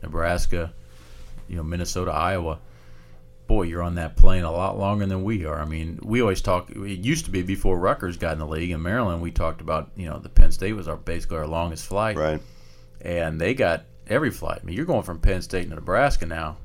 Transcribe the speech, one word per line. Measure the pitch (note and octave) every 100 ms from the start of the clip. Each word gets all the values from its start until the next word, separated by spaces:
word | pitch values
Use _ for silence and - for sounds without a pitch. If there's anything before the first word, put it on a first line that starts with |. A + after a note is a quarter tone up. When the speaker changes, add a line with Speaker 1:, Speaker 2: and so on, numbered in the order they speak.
Speaker 1:
Nebraska, | D#2+ D#2+ E2+ F2 - F2+ E2 - - - - - - - -
you | F2
know, |
Minnesota, | D#2+ F2 F2 F#2 F2+
Iowa, | D#2 F2 F#2+ E2 D#2+ - - - - - - - - -
boy, | G#2+
you're | F2 E2+
on | E2+ E2+
that | D#2+ -
plane | - F#2
a | E2+
lot | E2+ F#2+ G2
longer | G2 G#2 G2
than | F#2+
we | F#2+ A2
are. | D#2 D2+
I | D2+
mean, | D#2+ E2 E2
we | - A#2
always | A#2 F#2
talk, | - F2+ -
it | - G2 F#2
used | G#2 D#3+ -
to |
be | F#2+
before | F2+ F#2+ F#2+ F2+
Rutgers | F#2 C#3+ F#2 E2+
got | E2+
in | D#2
the | D#2
league | D#2+ F2
in | E2
Maryland, | E2 A#2 A2 E2+
we | E2+
talked | - E2 D#2+
about, | D#2+ D#2 D2+
you | - F2
know, | D2+
the | C#2+
Penn | - -
State | - F#2+
was | G#2+ E2
our, | D2+
basically | - E2+ - E2
our | D#2
longest | E2 E2+ D#2+ -
flight. | G2 A2 G2+
Speaker 2:
Right. | D#2 D#2 - - - - - -
Speaker 1:
And | E2+ F2 E2 D#2+
they | E2+
got | B2+ F#2+ E2+ - - -
every | A2+ D3
flight. | - D#2+ E2
I |
mean, | E2+
you're | F2
going | E3+ C3+
from | F2+ E2+
Penn | F2+ F#2+
State | F2 F#2 E2
to |
Nebraska | D#2+ D#2+ G2 C#3 - E2
now. | E2 D#2 D#2